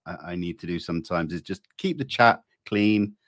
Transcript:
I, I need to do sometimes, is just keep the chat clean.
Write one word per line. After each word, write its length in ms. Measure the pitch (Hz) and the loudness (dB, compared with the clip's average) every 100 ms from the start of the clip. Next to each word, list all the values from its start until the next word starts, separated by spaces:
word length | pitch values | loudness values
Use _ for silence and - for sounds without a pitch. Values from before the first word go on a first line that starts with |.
I, 280 | 82 87 87 | -14 -12 -8
I 20 | |
need 240 | 90 87 85 | -6 -6 -6
to 80 | 87 | -6
do 140 | 85 | -6
sometimes, 520 | - 85 - 87 80 | -4 -4 -2 -2 -2
is 100 | 85 | -6
just 200 | - 92 _ - | -8 -10 _ -6
keep 180 | 190 156 | -4 -4
the 80 | |
chat 380 | 135 - 117 - _ _ - | -6 4 6 6 _ _ -2
clean. 480 | 104 107 107 101 - | 2 4 4 2 -4